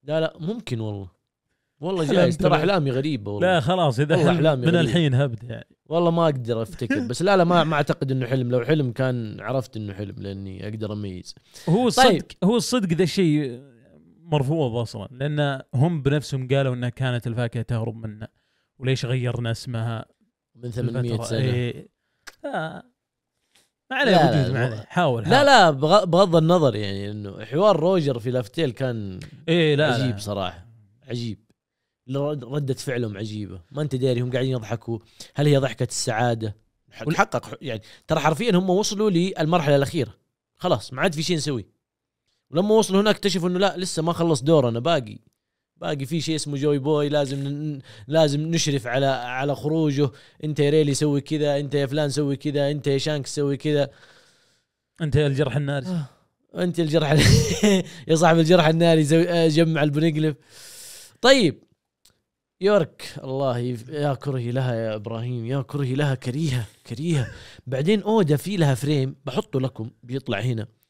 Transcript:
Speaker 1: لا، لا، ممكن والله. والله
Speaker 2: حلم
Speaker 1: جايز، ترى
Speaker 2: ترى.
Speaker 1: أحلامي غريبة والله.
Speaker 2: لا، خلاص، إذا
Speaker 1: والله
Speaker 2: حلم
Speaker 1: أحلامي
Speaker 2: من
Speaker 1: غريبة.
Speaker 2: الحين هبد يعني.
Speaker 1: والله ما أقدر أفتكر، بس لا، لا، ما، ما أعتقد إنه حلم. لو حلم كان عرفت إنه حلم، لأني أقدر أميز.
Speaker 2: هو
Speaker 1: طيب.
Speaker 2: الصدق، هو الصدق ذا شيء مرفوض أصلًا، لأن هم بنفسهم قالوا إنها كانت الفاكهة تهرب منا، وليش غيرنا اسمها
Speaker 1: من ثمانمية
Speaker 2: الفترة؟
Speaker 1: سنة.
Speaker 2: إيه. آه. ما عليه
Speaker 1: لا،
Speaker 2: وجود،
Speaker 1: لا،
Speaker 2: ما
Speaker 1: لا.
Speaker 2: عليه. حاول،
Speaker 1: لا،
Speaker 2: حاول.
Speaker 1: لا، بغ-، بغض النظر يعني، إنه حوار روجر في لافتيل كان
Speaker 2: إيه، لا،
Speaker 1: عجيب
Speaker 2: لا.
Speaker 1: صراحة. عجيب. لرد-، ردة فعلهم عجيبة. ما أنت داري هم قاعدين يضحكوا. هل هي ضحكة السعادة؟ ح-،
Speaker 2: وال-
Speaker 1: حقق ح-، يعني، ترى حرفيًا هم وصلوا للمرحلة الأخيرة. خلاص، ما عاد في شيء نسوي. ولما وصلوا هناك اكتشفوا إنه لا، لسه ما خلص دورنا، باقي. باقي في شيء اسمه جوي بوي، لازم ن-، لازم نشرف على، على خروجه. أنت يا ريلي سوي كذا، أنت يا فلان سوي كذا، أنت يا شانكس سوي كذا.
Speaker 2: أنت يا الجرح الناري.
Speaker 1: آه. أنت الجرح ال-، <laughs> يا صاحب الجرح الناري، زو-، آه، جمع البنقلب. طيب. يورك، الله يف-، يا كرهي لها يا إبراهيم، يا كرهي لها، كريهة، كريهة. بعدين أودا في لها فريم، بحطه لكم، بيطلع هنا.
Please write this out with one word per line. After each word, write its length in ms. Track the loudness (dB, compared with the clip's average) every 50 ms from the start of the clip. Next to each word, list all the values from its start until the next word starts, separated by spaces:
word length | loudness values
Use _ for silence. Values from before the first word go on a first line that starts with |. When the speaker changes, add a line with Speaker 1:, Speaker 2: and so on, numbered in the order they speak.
| _
Speaker 1:
لا، 180 | -6 -2 -2
لا، 140 | -2 -2 -4 -6
ممكن 400 | -6 -6 -6 -6 -6 -6 -6 -4
والله. 300 | -4 -6 -6 -8 -10 -14 -18 _ _ _ _ _ _ _ _ _ _ _ _ _
والله 260 | -8 -4 -2 -2 0
Speaker 2:
حلم 80 | 2 2
Speaker 1:
جايز، 220 | 4 4 2 2
ترى 140 | 2 2 2
Speaker 2:
ترى. 80 | 2 2
Speaker 1:
أحلامي 320 | 2 2 2 2 0 0
غريبة 420 | 0 -2 -2 -2 -4 -6 -6 -6 -4
والله. 160 | -2 0 2 2
Speaker 2:
لا، 60 | 2
خلاص، 400 | 2 0 0 2 2 0 2 0
إذا 160 | 0 0 2
Speaker 1:
والله 120 | 2 4 4
Speaker 2:
حلم 80 | 4
Speaker 1:
أحلامي 300 | 4 4 2 2 2 2
Speaker 2:
من 20 | 2
Speaker 1:
غريبة. 120 | 2 2
Speaker 2:
الحين 340 | 2 2 2 2 2 2 2
هبد 300 | 2 0 0 -2 -6 -10
يعني. 220 | -12 -12 -14 -14 -18 _ _ _
Speaker 1:
والله 240 | -4 -2 0 2 2
ما 140 | 2 4 2
أقدر 380 | 2 2 0 -2 -4 -2 -2 -4
أفتكر، 440 | -6 -8 -6 -4 -2 -2 -2 -2
بس 160 | -4 -4 -2 2
لا، 140 | 4 4
لا، 80 | 4 6
ما، 200 | 6 4 4 4
ما 120 | 2 2
أعتقد 360 | 0 0 0 -2 -2 -2 -4 -2
إنه 140 | -2 -2
حلم. 240 | -2 -2 -2 0 0
لو 140 | 0 0 0
حلم 280 | 0 0 0 0 -2 -2
كان 480 | -2 -2 -2 -2 -4 -6 -8 -10 -10
عرفت 360 | -8 -6 -4 -4 -4 -6 -8
إنه 180 | -10 -10 -8 -8
حلم، 200 | -8 -10 -10 -10 -10
لأني 500 | -10 -10 -10 -10 -10 -12 -12 -12 -12 -10
أقدر 240 | -10 -8 -8 -6 -6
أميز. 420 | -6 -8 -8 -10 -12 -14 -16 -20 _ _ _ -20 -8 -2 0
Speaker 2:
هو 60 | 2
Speaker 1:
طيب. 120 | 2 2
Speaker 2:
الصدق، 400 | 2 4 6 6 6 4 2 -2 -6 -8 -2 0
هو 120 | 0 2
الصدق 400 | 2 0 0 0 0 0 0 0
ذا 80 | 0 0
شيء 580 | 0 2 2 2 2 2 0 0 -4 -8 -12 -16 -20 _ _ _ _ _ _ _ _ _ _
مرفوض 580 | -8 -2 -2 0 0 0 0 0 0 0 -2
أصلًا، 320 | -4 -4 -6 -8 -10 -12 -12 -10
لأن 500 | -8 -6 -4 -2 -2 -2 -2 -2 -6 -8 _ -2
هم 280 | 0 0 2 0 0 0
بنفسهم 460 | 0 0 0 0 -4 -6 -6 -4 -2
قالوا 260 | 0 0 0 0 -2
إنها 140 | -4 -4 -6
كانت 380 | -4 -4 -4 -4 -2 -4 -4
الفاكهة 360 | -4 -4 -4 -4 -4 -4 -6 -6
تهرب 340 | -4 -4 -4 -4 -6 -6
منا، 320 | -8 -10 -12 -12 -12 -16 -18 _ _ _ _ _ _ _ _ _ -8
وليش 260 | -4 -2 -2 -2 -2
غيرنا 460 | -2 -2 -2 -2 -2 -4 -4 -4 -4
اسمها 560 | -4 -6 -6 -8 -6 -4 -4 -4 -6 -8 -10 -12 _ _ _ _ _ _ _ _ _
Speaker 1:
من 160 | -14 -12 -10
ثمانمية 420 | -6 -4 -4 -4 -2 -2 -2 -2 -2
Speaker 2:
الفترة؟ 120 | -4 -4
Speaker 1:
سنة. 140 | -4 -2 -2
Speaker 2:
إيه. 500 | 0 0 0 0 -2 -4 -6 -10 -14 -20 _ _ _ _ _ _ _ -20 -20 _ -12
آه. 380 | -8 -8 -6 -6 -8 -10 -12 -18 _ _ _ _ _ _ _ _ _ _ _ _ _ _ _ _ _ _ _ _ -8
ما 60 | -4
عليه 160 | 0 2 4 6
Speaker 1:
لا، 180 | 6 6 4
Speaker 2:
وجود، 40 | 4
Speaker 1:
لا، 180 | 2 0 0 0
Speaker 2:
ما 60 | 0
Speaker 1:
لا. 60 | -2
Speaker 2:
عليه. 200 | -2 -4 -6 -12 -6
حاول، 340 | -2 0 0 2 0 0 0
Speaker 1:
لا، 140 | 2 4
Speaker 2:
حاول. 100 | 4 6
Speaker 1:
لا، 240 | 8 8 8 8 6
بغ-، 340 | 4 2 2 4 4 4 4
بغض 320 | 4 4 4 4 6 6
النظر 380 | 4 4 6 4 4 4 4 2
يعني، 340 | 0 -2 -4 -6 -6 -6 -8
إنه 340 | -8 -8 -10 -10 -12 -12 -10
حوار 360 | -6 -2 2 4 4 4 4
روجر 380 | 2 2 2 2 0 0 -2 -4
في 120 | -4 -4
لافتيل 400 | -2 -4 -4 -4 -4 -4 -4 -4
كان 500 | -4 -4 -4 -4 -4 -6 -8 -10 -10 -12 -14 -16 -20 -10 -4 -2
Speaker 2:
إيه، 260 | 0 2 2 2 2
لا، 200 | 2 2 2 2
Speaker 1:
عجيب 200 | 0 0 -2 -4
Speaker 2:
لا. 60 | -4
Speaker 1:
صراحة. 460 | -6 -6 -6 -4 -4 -6 -8 -12 -18 -20 -20 _ _ _ _ _ _
عجيب. 360 | -10 -8 -6 -6 -8 -10 -12 _ _ _ _ _ _ _ _ _ _ _ _ _
لرد-، 380 | -8 -6 -4 -4 -4 -4 -6 -8
ردة 300 | -8 -6 -4 -2 -2 -4
فعلهم 420 | -4 -6 -6 -4 -4 -4 -4 -6
عجيبة. 440 | -8 -8 -8 -8 -8 -10 -10 -12 -14 -18 _
ما 120 | -8 -8 -6
أنت 120 | -4 -4
داري 260 | -2 0 0 0 0
هم 120 | -2 -2 -2
قاعدين 180 | -2 -2 -2
يضحكوا. 480 | -4 -4 -6 -6 -8 -8 -6 -8 -8 -8 -10 _ _ -20 -20 -10 -4
هل 120 | 0 2
هي 100 | 4 4
ضحكة 280 | 4 2 0 -2 -4 -6
السعادة؟ 720 | -6 -4 -6 -4 -4 -2 0 0 0 0 -2 -4 -8 -10 -12 _ _ _ _ _ _
ح-، 160 | -18 -10 -6
Speaker 2:
وال- 100 | -2 0
Speaker 1:
حقق 300 | 0 0 0 -2 -6 -8
ح-، 100 | -10 -12 -12
يعني، 220 | -10 -8 -8 -8 -10 -14 -20 -14 _
ترى 140 | -4 -2 0
حرفيًا 300 | 2 0 0 0 2 2
هم 200 | 2 2 2 2
وصلوا 400 | 2 0 0 0 -2 0 0 2
للمرحلة 680 | 2 2 2 0 -2 -2 0 0 2 2 2 4 2
الأخيرة. 380 | 2 2 0 -2 -4 -6 -6 -8 _ _ _ _ _ _ _ _
خلاص، 360 | _ -2 0 0 0 -2 -4 -6
ما 100 | -2 -2
عاد 120 | -2 -2
في 80 | -2 -4
شيء 140 | -2 -2
نسوي. 300 | -2 -2 -4 -4 -6 -6 -10 _ _ _ _ _ _ _ _ _ _ _ _ _ _ _ _
ولما 240 | -2 0 2 4 4
وصلوا 260 | 4 4 4 2 2
هناك 140 | 2 2 0
اكتشفوا 340 | 0 0 -2 -2 0 -2 -2
إنه 100 | 0 0
لا، 180 | 0 0 0
لسه 260 | -2 -6 -6 -4 -2 -2
ما 100 | -2 0
خلص 300 | 0 2 2 2 2 2
دورنا، 380 | 4 4 6 4 4 0 -2
باقي. 380 | 0 0 0 0 -2 -6 -12 -18 _ _ _ _ _ _ _ _ _ _ _
باقي 300 | _ -8 -6 -6 -6 -6
في 140 | -4 -4 -4
شيء 140 | -4 -2 -4
اسمه 220 | -4 -4 -6 -6
جوي 220 | -2 0 0 0 0
بوي، 300 | 0 0 0 0 0 0
لازم 400 | 0 0 0 -2 -4 -6 -6 -6
ن-، 320 | -6 -6 -6 -8 -8 -8 -12 -18 -20 -18 -8
لازم 340 | -2 2 4 4 4 2 0
نشرف 460 | -2 0 0 0 0 0 -2 -2 -2
على، 200 | -2 -2 0 2
على 480 | 0 0 -2 -4 -6 -6 -4 -4 -4 -4
خروجه. 560 | -4 -4 -2 0 0 0 0 0 0 0 -2 -2 -6 -20 _ _ _ -8
أنت 160 | -6 -2 0
يا 100 | 0 2
ريلي 240 | 4 4 4 4 2
سوي 260 | 0 0 0 0 0
كذا، 400 | -2 -2 -4 -2 0 0 0 -2
أنت 140 | -2 -2 -2
يا 120 | -2 -2
فلان 240 | -2 -2 -2 -2 -2
سوي 260 | 0 -2 -2 -2 -2
كذا، 340 | -4 -4 -2 -2 0 0 0
أنت 160 | -2 -2 -2
يا 120 | 0 0 0
شانكس 360 | 0 -2 -4 -4 -6 -6 -4
سوي 220 | -2 -2 -2 -2
كذا. 340 | -2 -2 0 0 0 0 -2 -4 _ -20 -20 _ _ _ _ _ _ _ _ _ _ _ _ _ _ _ _ _ -8
Speaker 2:
أنت 160 | -4 -2 0
يا 100 | 2 2
الجرح 300 | 2 0 0 -2 -2 -2
الناري. 300 | -4 -4 -4 -4 -6 -6
Speaker 1:
آه. 180 | -6 -6 -6 -6 -8 _ _ _ _ _ _ _ _ -8
أنت 260 | -6 -4 -4 -2 -2
الجرح 300 | -2 0 0 0 2 4
ال-، 100 | 4 6 6 6 6 6 4 2 0 2 4
<laughs> 200 | 4 4 4 2 -2 -10 -10 -2 0
يا 60 | 2
صاحب 240 | 4 6 6 6 6
الجرح 280 | 6 6 6 6 6
الناري، 380 | 4 4 4 4 6 6 6 4
زو-، 240 | 4 4 4 4 4
آه، 200 | 2 2 2 4
جمع 340 | 4 4 4 2 2 2 2
البنقلب. 540 | 2 2 2 0 0 2 2 0 -2 -2 -4 _ _ -20 -20 -20 -20 -20 -20 -20 -20 -20 -20 -20 -20 _ _
طيب. 440 | 4 6 6 6 6 4 2 -2 _ _ _ _ _ _ _ _ _ _ _ _ _ _ _ _ _ _ _ -2
يورك، 540 | 2 4 4 4 4 2 -4 -12 -16 -16 -14 -12 -10
الله 340 | -6 -4 -2 0 0 0 0
يف-، 300 | -2 -4 -4 -6 -8 -10
يا 260 | -6 -4 -2 -2 -2
كرهي 360 | -2 -4 -4 -4 -4 -4 -2
لها 240 | -2 -2 -2 -2 -2
يا 200 | -2 -2 -4 -4
إبراهيم، 520 | -6 -8 -8 -8 -6 -6 -6 -6 -6 -6
يا 160 | -4 -4 -4 -4
كرهي 320 | -6 -6 -4 -4 -2 -2
لها، 200 | 0 0 0 -2
كريهة، 520 | -2 -4 -6 -4 -4 -2 -2 -2 -4 -4 -6 -12 _ _
كريهة. 400 | -12 -10 -6 -4 -2 0 0 -2 -4 -6 -12 -20 -20 -20 -18 -12
بعدين 360 | -8 -6 -2 0 0 0 0 0
أودا 340 | 2 2 2 4 2 2
في 200 | 0 0 -2 0
لها 180 | 2 2 2 2
فريم، 420 | 2 0 0 0 0 0 -2 -4 -8 -10
بحطه 340 | -8 -4 -4 -4 -4 -2 -2
لكم، 300 | -2 -4 -4 -8 -12 -12 -12 _ -14
بيطلع 380 | -10 -10 -8 -6 -4 -4 -2
هنا. 260 | -2 -2 -2 -2 -6 -8 _ _ _